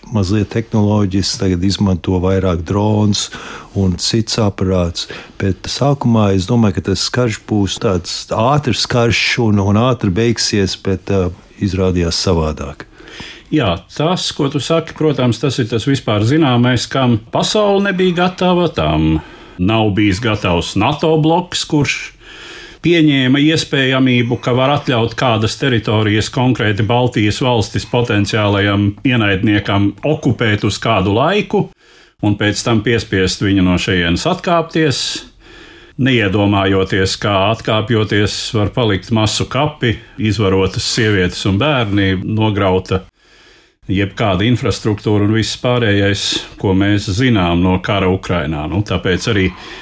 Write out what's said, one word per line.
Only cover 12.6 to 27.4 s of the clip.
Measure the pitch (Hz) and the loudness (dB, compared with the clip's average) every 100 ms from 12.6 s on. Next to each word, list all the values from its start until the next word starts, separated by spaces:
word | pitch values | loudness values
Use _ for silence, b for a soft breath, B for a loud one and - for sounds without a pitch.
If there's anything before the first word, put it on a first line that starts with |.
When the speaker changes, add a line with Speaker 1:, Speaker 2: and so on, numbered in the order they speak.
| 73 73 - B B B B B B | -10 -12 -18 B B B B B B
Speaker 2:
Jā, | 156 113 85 - | 0 0 -2 -6
tas, | - 151 180 - | -2 -2 0 -4
ko | - 143 | -2 -2
tu | 143 | -2
saki, | - 165 156 - | 0 0 -2 -2
protams, | 156 135 123 113 | 0 2 0 0
tas | 147 127 | -2 -2
ir | 113 | -2
tas | 117 | -2
vispār | 139 135 - 107 | 0 -2 0 0
zināmais, | 107 151 151 123 123 123 - | 2 2 4 4 4 2 -2
kam | 139 127 113 - | 0 2 0 0
pasaule | - 185 214 208 196 | -2 0 0 2 2
nebija | 202 185 185 175 | 0 0 0 2
gatava, | 180 180 180 175 170 | 0 0 0 2 0
tam | - 78 78 78 78 - B B B | 0 -2 2 2 0 -4 B B B
nav | 90 113 110 | 0 2 2
bijis | 95 107 90 | 2 2 0
gatavs | - 104 98 87 85 - | -2 -2 0 -2 -2 -2
nato | 110 151 165 160 | 0 0 2 2
bloks, | 156 165 180 - - | 2 0 -2 -6 -2
kurš | 151 139 - - - B B B B B B | 0 0 -2 -8 -16 B B B B B B
pieņēma | 156 170 156 139 127 139 | 0 4 4 4 4 4
iespējamību, | 147 160 - 147 131 131 131 123 120 123 | 4 2 0 0 0 2 2 2 0 -2
ka | - 123 | 0 0
var | 131 | 2
atļaut | 143 - 123 117 | 0 0 0 0
kādas | - 135 110 107 - | 0 0 2 0 -2
teritorijas | 139 120 104 107 107 107 104 | 0 0 0 0 2 0 -2
konkrēti | - 127 120 110 98 101 | 0 0 0 0 0 0
Baltijas | 120 123 120 107 98 | 2 0 0 0 0